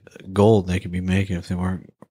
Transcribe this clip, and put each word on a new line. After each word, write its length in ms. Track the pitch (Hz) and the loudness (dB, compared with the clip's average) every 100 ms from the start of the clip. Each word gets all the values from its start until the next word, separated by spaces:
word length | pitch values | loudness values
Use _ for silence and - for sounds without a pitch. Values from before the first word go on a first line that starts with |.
| - - 98 | -20 -20 -4
gold 360 | 95 104 110 90 | 4 4 4 2
they 100 | 90 | -4
could 140 | 90 | -4
be 80 | 90 | -6
making 360 | 92 95 95 87 | -2 0 -2 -6
if 100 | - | -6
they 60 | 90 | -4
weren't 360 | 92 92 - _ - | -4 -6 -10 _ -20